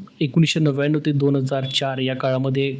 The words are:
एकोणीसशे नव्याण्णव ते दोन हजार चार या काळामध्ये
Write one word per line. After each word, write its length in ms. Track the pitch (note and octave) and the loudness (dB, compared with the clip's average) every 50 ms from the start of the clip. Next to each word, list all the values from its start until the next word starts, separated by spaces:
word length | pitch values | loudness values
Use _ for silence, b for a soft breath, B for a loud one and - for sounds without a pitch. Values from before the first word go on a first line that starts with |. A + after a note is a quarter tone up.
| - - _ - | -16 -16 _ -4
एकोणीसशे 380 | E3 C3 - E3+ D#3+ - - E3 | -4 0 4 4 4 4 2 2
नव्याण्णव 400 | D#3 D3 C3+ C#3 C#3+ D3 D3+ D3+ | 2 2 2 0 0 0 0 0
ते 120 | D3 D3+ | 0 0
दोन 240 | D3 C#3 C#3 C#3+ C#3 | 0 2 2 2 2
हजार 300 | C#3 C3+ C3 C#3+ C3+ C3+ | 2 0 0 -2 -4 -4
चार 320 | C3+ C3 - C#3 C3+ C3 | -2 -4 -2 -2 -2 -4
या 180 | C3 C3 C3 C3 | -2 -2 -2 -2
काळामध्ये 560 | B2+ C3+ C3+ C3 C3 C3+ C3+ C3 C#3 C#3 C#3 C3 C3+ | -2 -2 -2 0 0 0 0 0 0 0 -2 -4 -6